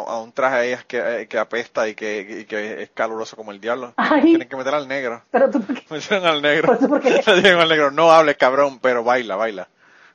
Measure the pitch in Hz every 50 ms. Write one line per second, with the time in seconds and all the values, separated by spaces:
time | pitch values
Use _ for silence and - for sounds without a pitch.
0 | 107 - 110 117 113 117 _ - 131 131 135 123 120 123 123 120 - _ - 120
1 | 95 107 120 110 113 - - 113 107 - - 117 117 - _ 135 117 110 104 -
2 | 110 107 107 107 95 101 113 92 110 - 110 104 104 110 107 - 110 - _ -
3 | 117 113 113 110 110 - - 113 110 107 101 101 98 113 120 131 123 120 - -
4 | 233 - 302 285 247 330 330 330 254 - 269 269 254 - 143 151 277 262 135 139
5 | 131 120 117 117 _ _ - 240 269 269 208 269 202 - 262 - - _ 156 147
6 | - - 208 196 180 170 156 147 143 147 143 160 156 - 233 226 269 - 285 285
7 | - 254 - - - - 196 180 185 202 180 170 165 160 160 151 147 139 139 151
8 | 165 165 160 165 160 147 139 - 143 127 131 135 143 139 135 117 - 127 123 120
9 | 117 117 123 127 120 104 95 98 113 113 104 90 90 - _ _ _ _ _ _
10 | _ _ _